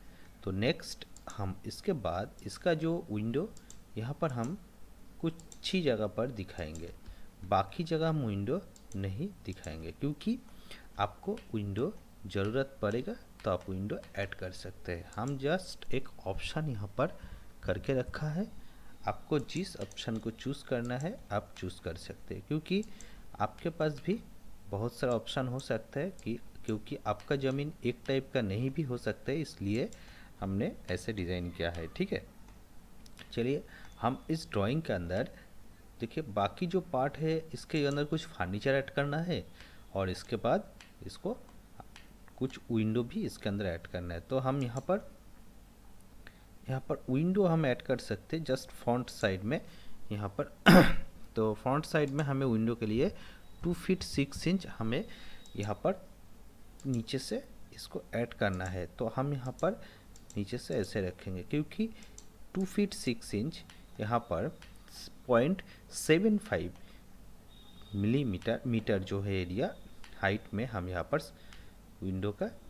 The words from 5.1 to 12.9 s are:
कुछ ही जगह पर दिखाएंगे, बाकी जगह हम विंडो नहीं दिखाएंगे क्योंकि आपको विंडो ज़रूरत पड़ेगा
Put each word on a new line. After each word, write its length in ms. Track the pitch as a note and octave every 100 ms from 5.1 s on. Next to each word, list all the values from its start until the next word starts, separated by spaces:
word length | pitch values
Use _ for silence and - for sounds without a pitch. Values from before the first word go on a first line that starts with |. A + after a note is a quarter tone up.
| -
कुछ 140 | E3 E3 - - -
ही 160 | F#3
जगह 260 | D3+ A2 G#2
पर 240 | A2 B2+
दिखाएंगे, 580 | A2 F#2 - D#2 D#2+ E2 - - - - - F#2
बाकी 380 | G2 - -
जगह 260 | E3 D#3+ D#3+
हम 160 | D#3 A2+
विंडो 340 | G2 G2+ F3 - - - G2
नहीं 320 | G2 G2+ G3 - -
दिखाएंगे 460 | E2+ D#2+ D#2+ D#2+
क्योंकि 460 | - C#3 D3 G#3+ C4 - - - - - -
आपको 380 | G#2 - - - -
विंडो 400 | A2 G2+ G2 D#3+ - - - F#2
ज़रूरत 520 | G2 G2+ B2+ C3+ -
पड़ेगा 340 | G#2